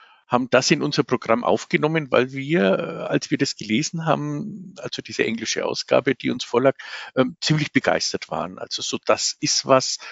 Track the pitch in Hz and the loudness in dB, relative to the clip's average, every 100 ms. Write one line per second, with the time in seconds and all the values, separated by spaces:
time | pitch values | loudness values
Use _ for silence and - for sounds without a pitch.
0 | - _ _ 123 127 123 - 156 147 143 | -20 _ _ 0 4 4 4 2 2 0
1 | - 123 - 117 - 107 - 170 151 160 | 0 0 2 2 2 0 0 0 2 0
2 | 135 120 131 135 135 170 190 190 - 170 | 2 2 2 -2 0 2 4 2 -2 -6
3 | - 147 - 151 139 - 104 110 156 170 | -2 -2 -2 0 -2 -2 -2 -2 0 -4
4 | 160 143 147 147 143 - - - - - | -2 0 -2 -6 -8 -12 -14 -12 -10 -10
5 | - - 113 113 110 - 87 - - 127 | -8 -2 -2 -2 -4 -4 -4 -4 2 2
6 | 131 131 131 123 - 120 135 - - - | 2 0 -2 -4 -2 2 2 2 -6 -14
7 | - - 127 - - 156 143 131 - 82 | -6 0 0 0 0 0 2 0 2 0
8 | - - - 80 85 95 - - - - | -2 -4 -6 -6 -6 -8 -10 -6 -6 -4
9 | - 110 - - 147 - 139 131 - - | 0 0 0 -2 -2 -2 4 2 2 -6
10 | - | -10